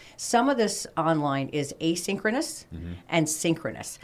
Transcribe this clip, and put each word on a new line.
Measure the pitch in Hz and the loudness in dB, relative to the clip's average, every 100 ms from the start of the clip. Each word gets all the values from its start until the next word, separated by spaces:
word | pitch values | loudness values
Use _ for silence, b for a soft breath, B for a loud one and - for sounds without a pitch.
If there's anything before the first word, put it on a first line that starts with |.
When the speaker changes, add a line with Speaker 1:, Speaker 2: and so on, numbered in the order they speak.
| B B | B B
Speaker 1:
some | - 233 269 | 2 4 4
of | 254 | 4
this | 214 - - - | 2 0 -6 0
online | 160 156 147 135 135 | 2 2 2 0 0
is | 147 135 - | -2 -4 -2
asynchronous | 165 175 - 196 220 254 302 - - | 0 0 -2 -2 0 0 -2 -8 -12
Speaker 2:
Mm-hmm. | 82 85 90 - | -10 -10 -10 -2
Speaker 1:
and | 165 156 | 0 2
synchronous. | - 175 160 113 - - - | 2 0 0 -4 -8 -12 -12